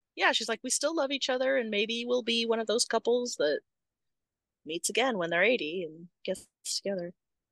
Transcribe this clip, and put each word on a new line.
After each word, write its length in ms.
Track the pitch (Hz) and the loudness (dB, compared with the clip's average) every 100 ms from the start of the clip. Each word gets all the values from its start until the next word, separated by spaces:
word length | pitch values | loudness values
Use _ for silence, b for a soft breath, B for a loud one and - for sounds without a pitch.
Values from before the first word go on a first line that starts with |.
| _ - | _ 2
Yeah, 160 | 359 | 4
she's 160 | 277 226 | 4 0
like, 120 | 220 | -4
"We 60 | 254 | -2
still 260 | - 285 330 | 0 0 0
love 160 | 277 | 0
each 180 | 277 - | 0 0
other, 280 | 254 262 269 | 0 2 0
and 120 | 226 | 0
maybe 360 | 208 214 233 240 | 0 0 -2 0
we'll 160 | 247 | 0
be 220 | 226 233 233 | 0 0 2
one 140 | 226 | 0
of 60 | 220 | 2
those 180 | 220 - | 0 2
couples 500 | 226 240 247 247 - | 0 2 0 0 0
that 200 | 151 143 - _ _ _ _ _ _ _ _ _ - | 0 0 -4 _ _ _ _ _ _ _ _ _ -10
meets 240 | 170 - | -6 -2
again 280 | 214 262 214 | 0 0 0
when 100 | 170 | 0
they're 140 | 170 | 2
eighty 400 | 202 247 151 185 | 4 2 -2 -6
and 240 | 160 160 170 _ - | -8 -10 -18 _ -6
gets 220 | 185 - _ | -6 -10 _
together." 480 | - - 196 196 175 - _ _ _ | -8 -6 -4 -4 -6 -12 _ _ _